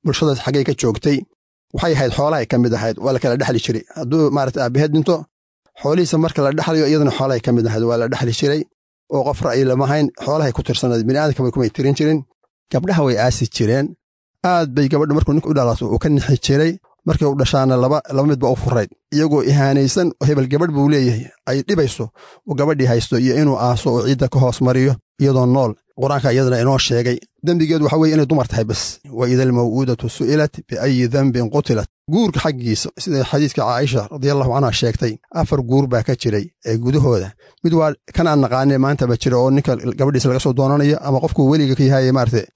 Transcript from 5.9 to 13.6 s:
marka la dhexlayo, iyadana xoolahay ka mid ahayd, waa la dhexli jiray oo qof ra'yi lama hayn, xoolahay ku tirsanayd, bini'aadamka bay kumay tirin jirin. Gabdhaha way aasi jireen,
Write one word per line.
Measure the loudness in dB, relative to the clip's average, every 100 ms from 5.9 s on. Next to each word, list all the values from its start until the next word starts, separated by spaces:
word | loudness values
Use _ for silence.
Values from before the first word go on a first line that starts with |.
| 0 0 0
marka | 0 0
la | -2
dhexlayo, | -2 -2 0 2
iyadana | 2 2
xoolahay | 0 -2 -2
ka | 0
mid | 0 0
ahayd, | 0
waa | 0 0
la | -2
dhexli | -2 -4
jiray | -2 -2 -2 -4 _ _ _ _
oo | -4
qof | -2 -4
ra'yi | -2 0
lama | 2 2 0
hayn, | 0 -2 -4
xoolahay | -4 -2 -2
ku | -4
tirsanayd, | -4 -2 0 0
bini'aadamka | 0 0 0 0
bay | -2
kumay | 0 -4
tirin | 0 -2
jirin. | 0 0 0 -4 _ _ _ _
Gabdhaha | -4 0 0
way | 2 2
aasi | 0 0 -4
jireen, | -2